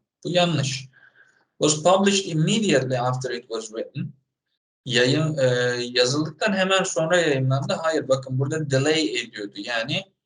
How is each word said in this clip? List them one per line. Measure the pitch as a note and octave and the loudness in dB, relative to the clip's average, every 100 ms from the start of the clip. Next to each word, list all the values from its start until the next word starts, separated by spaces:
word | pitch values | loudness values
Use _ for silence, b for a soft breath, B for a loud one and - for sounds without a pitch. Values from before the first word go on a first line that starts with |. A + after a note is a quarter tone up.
| _ _ | _ _
Bu | - | -2
yanlış. | F3 F3 D3+ B2+ - - b b b b b b - | 2 2 2 -2 -4 -10 b b b b b b -2
Was | D3+ D3+ | 0 2
published | E3 G3 G3+ G3 - | 4 4 4 2 0
immediately | D#3+ E3+ A3+ G3+ C#3+ C3 B2+ | 0 0 0 2 2 2 -2
after | B2 C3 B2+ | -2 -2 -4
it | A#2 | -8
was | - A2 A2 | -8 -10 -8
written. | A2 - - - - _ _ _ _ _ _ - | -10 -8 -8 -10 -12 _ _ _ _ _ _ -2
Yayın, | A#2 B2 D3 D#3 D#3 | 2 4 2 0 2
e, | C3 B2 B2 B2 | 2 2 0 -2
yazıldıktan | B2 B2 B2 D3 D#3 - G#3+ | -2 0 2 0 -4 -2 -2
hemen | F#3+ F#3+ F#3+ | 0 2 2
sonra | F#3 - D#3+ F3+ | 0 -2 2 2
yayımlandı. | E3 C3+ C3 C3+ D#3+ | 2 2 2 0 -2
Hayır, | F#3 D#3+ D#3 C3 | -4 -2 -2 0
bakın | C3 C3 C3 | -2 -2 -4
burada | C#3+ D#3+ D3 | -2 -2 0
delay | C3+ C#3+ D#3 D3+ A#2+ | 0 2 2 0 -4
ediyordu. | A2+ G#2+ G2+ G2 | -8 -10 -12 -10
Yani | A2 A#2 A#2 F3 F#3+ _ | -6 -6 -4 -6 -8 _